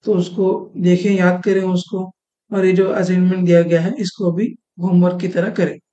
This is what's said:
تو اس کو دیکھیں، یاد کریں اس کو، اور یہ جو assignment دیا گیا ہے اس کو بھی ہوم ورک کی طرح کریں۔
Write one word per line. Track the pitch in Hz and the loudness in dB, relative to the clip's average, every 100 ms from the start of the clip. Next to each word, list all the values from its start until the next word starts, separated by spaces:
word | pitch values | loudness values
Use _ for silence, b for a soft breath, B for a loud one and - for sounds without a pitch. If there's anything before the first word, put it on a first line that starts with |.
تو | - 190 | 0 -2
اس | 170 | -2
کو | - 185 - - | -2 -2 -2 -8
دیکھیں، | - 175 175 208 | -2 2 2 2
یاد | 196 180 180 | 2 2 0
کریں | 202 190 | 0 0
اس | 185 180 | 0 -2
کو، | - 190 185 _ _ _ _ | -4 -8 -10 _ _ _ _
اور | 202 | -2
یہ | 185 185 | 2 2
جو | 190 | 0
assignment | 196 180 185 180 185 175 | 0 0 2 2 2 4
دیا | 170 | 4
گیا | 170 165 | 4 0
ہے | 175 254 | 0 -4
اس | 185 | -8
کو | - 180 | -4 -4
بھی | 170 220 | -2 -6
ہوم | - _ - 180 180 | -8 _ -8 0 2
ورک | 180 180 | 2 0
کی | 180 | -4
طرح | 175 196 | -4 -4
کریں۔ | - 170 - _ | -2 -4 -4 _